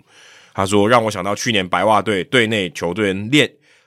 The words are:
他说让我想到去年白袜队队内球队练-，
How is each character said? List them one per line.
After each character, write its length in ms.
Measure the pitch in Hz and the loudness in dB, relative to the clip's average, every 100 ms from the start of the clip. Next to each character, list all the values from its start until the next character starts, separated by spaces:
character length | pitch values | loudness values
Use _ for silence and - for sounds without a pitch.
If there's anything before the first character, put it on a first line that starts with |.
| _ _ - - _ | _ _ -20 -20 _
他 100 | - | -6
说 240 | 95 101 104 | 0 2 4
让 160 | 123 | 2
我 60 | 110 | 2
想 120 | 101 | -4
到 120 | 95 | -6
去 180 | 101 123 | -4 -2
年 160 | 107 92 | -2 0
白 160 | 90 | 0
袜 160 | 101 104 | 2 2
队 240 | 98 101 | 2 -2
队 220 | 85 127 110 | 0 0 2
内 240 | 110 92 | 0 -4
球 240 | - 87 | -6 -6
队 180 | 90 104 | -2 -2
练-， 380 | 95 107 143 120 - _ _ | -2 0 0 0 -4 _ _